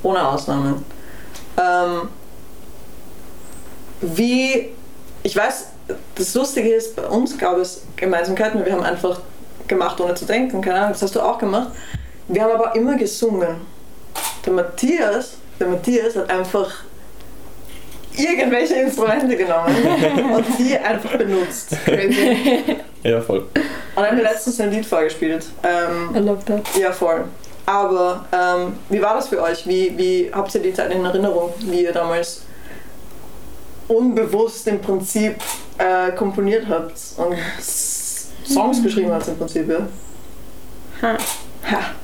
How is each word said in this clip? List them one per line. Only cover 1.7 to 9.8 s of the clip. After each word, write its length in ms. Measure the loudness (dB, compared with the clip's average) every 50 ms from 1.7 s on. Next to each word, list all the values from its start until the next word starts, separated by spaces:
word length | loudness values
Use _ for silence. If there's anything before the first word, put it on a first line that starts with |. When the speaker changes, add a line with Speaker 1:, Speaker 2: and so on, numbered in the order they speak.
| 4 2 2 2 0 -4 -4 -6 -10 -12 -14 -14 -12 -12 -12 -12 -12 -12 -10 -10 -10 -10 -10 -10 -10 -10 -10 -10 -10 -10 -10 -10 -10 -10 -10 -8 -8 -8 -8 -8 -8 -8 -8 -8 -6 -4
Speaker 1:
wie, 680 | -4 -2 0 2 2 4 4 4 2 4 2 2 0 -2 -10 -12 -12 -12 -12 -12 -12 -12 -12 -6 -6
ich 120 | 0 2
weiß, 320 | 2 2 2 0 -4 -8 -12 -14 -16 -8 -8 -8 -8 -8 -10 -4
das 180 | -4 -4 0 2
Lustige 340 | 0 0 2 0 2 4 4 4
ist, 220 | 4 2 0 -6
bei 80 | -6 -4
uns 300 | 0 2 2 2 0 0
gab 200 | 0 0 2 2
es 260 | 2 0 0 -4 -10 -12 -12 -6
Gemeinsamkeiten, 680 | -2 0 2 2 2 2 0 0 2 2 2 2 0 0
wir 80 | 2 0
haben 100 | 0 0
einfach 360 | 0 -2 0 0 -2 -2 -2 -6 -10 -10 -10 -10 -10 -10 -10 -4
gemacht, 320 | 0 2 2